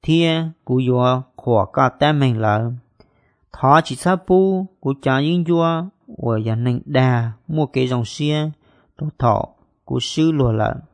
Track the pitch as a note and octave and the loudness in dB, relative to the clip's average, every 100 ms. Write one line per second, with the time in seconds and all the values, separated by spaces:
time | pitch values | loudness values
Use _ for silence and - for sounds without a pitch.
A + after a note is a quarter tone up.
0 | - E3 E3 D#3+ E3 - - B2+ B2+ B2 | 2 2 2 0 -4 -10 -4 -2 0 2
1 | B2 B2+ B2+ - - A2+ F#2+ - C3 - | 2 0 -4 -10 0 0 0 0 0 2
2 | C#3+ D3+ C3+ A2+ A2 G#2 A#2 B2 _ _ | 0 2 0 0 0 0 -2 -8 _ _
3 | _ _ _ _ _ - C3+ D3 E3 B2+ | _ _ _ _ _ -4 4 4 2 -4
4 | F3+ F#3 - F#3 F#3+ F#3+ F#3+ _ C#3 C#3 | -2 -2 2 2 2 0 -6 _ -6 -4
5 | C#3 C3+ D3 F3 E3+ E3+ E3 E3 F3+ _ | 0 0 0 0 0 0 0 -2 -6 _
6 | - A3+ A#2+ A2 A2 A2+ A#2+ B2 - C3+ | -20 -8 -4 -2 -2 -2 0 -2 -2 2
7 | C3 A#2+ A#2 A2 - D#3 D3 C3+ B2+ B2 | 2 2 -2 -8 -6 -2 -2 -2 -2 -2
8 | A2+ - D3 D3+ D3+ D3+ _ _ _ _ | -4 -4 -2 -2 -4 -8 _ _ _ _
9 | D3+ - B2 G#2 - _ _ _ - B2+ | -10 -2 0 0 -2 _ _ _ -6 -6
10 | B2 - D#3+ D#3 B2+ A2 G#2+ B2+ - | -4 0 0 2 0 0 -2 -4 -12